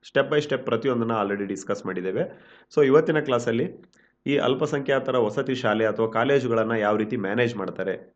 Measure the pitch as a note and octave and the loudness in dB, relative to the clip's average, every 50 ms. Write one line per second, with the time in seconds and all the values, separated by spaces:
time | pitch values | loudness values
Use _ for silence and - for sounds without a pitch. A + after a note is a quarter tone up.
0 | _ - _ D3 C#3 C3+ D3+ D3+ D3 D3 C#3+ B2 - - A#2 A2+ A#2 C3+ B2+ A#2+ | _ -2 _ 0 2 2 2 0 0 0 -4 -4 0 -2 -2 0 0 0 0 0
1 | A#2 A2+ A#2 A2 G2+ G2 G2+ G2+ G2+ G2 G2 F#2+ - - G#2 - - F#2+ F#2 F#2 | 0 0 0 0 0 0 -2 -4 -4 -4 -6 -8 -4 -6 -6 -6 -4 -6 -6 -4
2 | F2+ F#2 F#2 A#2+ E3+ - - - - - - - - _ - - D3 C3+ C3 D3+ | -4 -4 -2 -2 -4 -4 -6 -18 -20 -20 -20 -20 -20 _ 2 2 4 6 6 4
3 | D#3 - D#3 D3+ D3 C#3 B2+ A#2+ A#2+ - A2+ A#2 D3 F#3+ - - - _ _ _ | 4 4 0 0 0 2 0 0 0 0 -2 0 -2 -4 -6 -12 -20 _ _ _
4 | _ _ _ _ _ C3+ C#3+ - - B2 C3 C3 D#3 C#3+ D3+ C#3+ C3+ C3+ C#3 C3+ | _ _ _ _ _ -2 0 2 2 2 0 0 0 -2 -2 -4 0 0 0 0
5 | C3 - B2+ B2+ A#2 G#2+ G2+ C#3 C3+ B2+ C3 B2 A#2+ A#2 G#2+ G#2+ A2 A2 G#2+ A2 | 0 0 0 2 2 0 0 -2 -2 -2 -4 -2 0 0 2 2 2 0 2 0
6 | A2+ A2+ A2 A2+ A#2+ C3 C#3 C#3 B2+ B2 A#2 A2+ A2 G#2+ A#2 A2+ G#2 G#2 G#2+ G#2+ | -2 0 2 0 2 4 2 2 2 2 0 0 0 0 0 0 2 2 2 0
7 | G#2+ G#2 A#2+ A2+ G2 F#2+ G2+ A#2+ B2 A#2 A#2 G#2 F#2+ F2+ - - F#2+ F#2+ F2+ - | 0 -2 -2 -4 -4 -2 0 0 0 0 0 -4 -6 -6 -6 -6 -4 -4 -4 -6
8 | - - _ | -8 -18 _